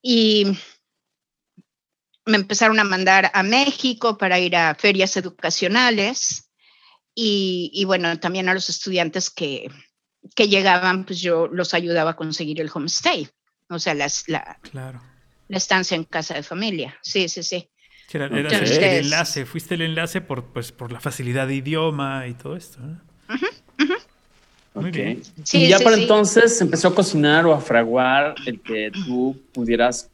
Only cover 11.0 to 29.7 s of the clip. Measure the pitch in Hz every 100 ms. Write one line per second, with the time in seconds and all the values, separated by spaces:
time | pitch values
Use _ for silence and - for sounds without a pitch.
11 | 185 180 180 165 165 175 175 175 170 170
12 | 160 160 160 151 156 156 151 170 147 -
13 | 320 277 - _ _ _ _ 170 180 147
14 | 139 - - 156 - - - 135 131 127
15 | - _ _ _ _ 190 - 190 185 170
16 | 160 165 156 147 143 170 220 175 123 -
17 | - 202 175 180 165 180 - _ _ _
18 | _ 151 143 147 147 - - 147 190 185
19 | 143 151 160 - 127 165 - 175 160 160
20 | 165 - - 127 123 - 117 - 120 120
21 | 143 - 123 127 131 139 131 156 160 147
22 | 139 135 127 123 143 170 - - 131 170
23 | _ _ - 226 392 - _ - 294 403
24 | - _ _ _ _ _ _ - 165 165
25 | - - - - 156 - 254 190 240 220
26 | 233 214 208 226 233 233 165 160 180 180
27 | 190 156 147 156 170 147 - 117 117 120
28 | 127 135 147 147 - 110 - 110 107 190
29 | 170 123 131 131 _ 127 117